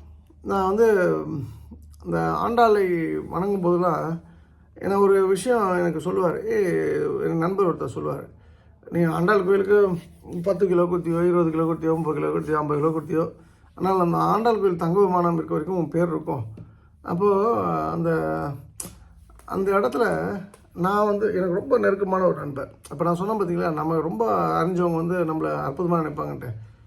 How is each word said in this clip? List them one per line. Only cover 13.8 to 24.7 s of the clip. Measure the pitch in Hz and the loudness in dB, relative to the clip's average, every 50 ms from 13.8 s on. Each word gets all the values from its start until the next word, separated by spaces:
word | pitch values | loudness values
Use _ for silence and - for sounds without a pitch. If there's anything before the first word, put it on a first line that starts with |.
| 180 190 190 185 | -2 0 2 2
அந்த | 175 170 165 | 2 2 2
ஆண்டாள் | 160 160 170 185 214 226 240 226 202 | 2 2 2 2 2 2 2 2 2
கோயில் | 196 190 175 | 2 0 0
தங்க | 165 175 165 180 202 | 0 0 2 4 4
விமானம் | 202 180 180 180 175 170 170 | 4 4 4 2 2 2 0
இருக்க | 160 156 - 170 | 0 -2 -2 -2
வரைக்கும் | 165 151 180 190 | -4 -2 -2 -2
உன் | 180 156 143 | -2 -2 0
பேர் | - 165 175 | 0 0 0
இருக்கும்." | 170 156 151 - 170 151 127 107 - - - - - - - - - _ - | 0 -2 -4 -4 -4 -6 -6 -6 -10 -12 -16 -18 -20 -20 -20 -20 -20 _ -14
அப்போ | - - 175 170 208 208 196 196 208 233 226 208 185 175 165 156 156 156 | -8 -6 -2 2 2 4 4 4 2 2 0 0 0 0 -2 -2 -2 -2
அந்த, | 170 170 165 170 160 160 160 156 156 160 156 147 131 - - - - - - - - - - - - - - - - - - | -2 -2 0 0 0 0 0 -2 -4 -4 -4 -6 -8 -10 -14 -18 -16 -16 -16 -16 -16 -20 -20 -20 -20 -20 -20 -20 -20 -20 -12
அந்த | - - - 392 403 | -8 -6 -4 0 2
இடத்துல | 392 196 - - - - - - 160 156 160 196 202 190 - - - - - - - | 2 2 2 0 0 0 0 0 0 -2 -2 -4 -6 -6 -10 -14 -20 -20 -20 -14 -6
நான் | 170 175 190 208 208 214 | -4 -2 0 2 2 2
வந்து, | 208 208 202 220 196 175 | 2 0 0 0 0 0
எனக்கு | 180 190 175 175 | 0 0 0 -2
ரொம்ப | 202 - - 254 | -2 0 0 2
நெருக்கமான | 220 208 202 196 202 202 185 185 185 185 | 2 2 2 2 0 0 0 0 2 2
ஒரு | 170 - | 2 0
நண்பர். | 151 147 147 127 143 - - - - - - | 0 -6 -8 -8 -8 -10 -12 -14 -20 -16 -10
அப்ப | 143 143 170 | -4 -2 0
நான் | 175 175 | 0 0
சொன்னேன் | 175 196 214 220 208 | 0 -2 -2 -2 -2
பார்த்தீங்களா, | 190 170 175 175 180 170 156 | -2 -2 -2 -2 -2 -2 -2
நம்ம | 151 151 160 165 160 | -2 -2 -2 -2 -2
ரொம்ப | 151 165 214 220 226 220 196 180 170 160 160 165 160 | -2 -2 -2 -2 0 0 0 0 0 0 0 0 0
அறிஞ்சவங்க | 185 | 0